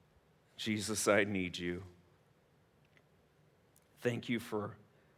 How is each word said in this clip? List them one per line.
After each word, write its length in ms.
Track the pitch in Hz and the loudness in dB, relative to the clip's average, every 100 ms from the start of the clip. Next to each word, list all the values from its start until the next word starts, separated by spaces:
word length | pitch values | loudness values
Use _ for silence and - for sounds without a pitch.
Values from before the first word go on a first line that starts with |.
| _ - _ _ _ - | _ -20 _ _ _ -8
"Jesus, 520 | 113 107 101 104 110 | -2 -2 -2 0 4
I 160 | 101 | 6
need 340 | 104 98 90 87 | 6 2 -2 -4
you. 240 | 87 90 95 - - - _ _ _ _ _ _ _ - _ _ _ _ _ _ _ - _ - | -4 -4 -8 -20 -20 -20 _ _ _ _ _ _ _ -20 _ _ _ _ _ _ _ -20 _ -4
Thank 260 | 123 117 104 | -2 -2 -2
you 100 | 117 | -4
for 380 | - 107 101 - - - - | -2 -4 -4 -10 -20 -20 -20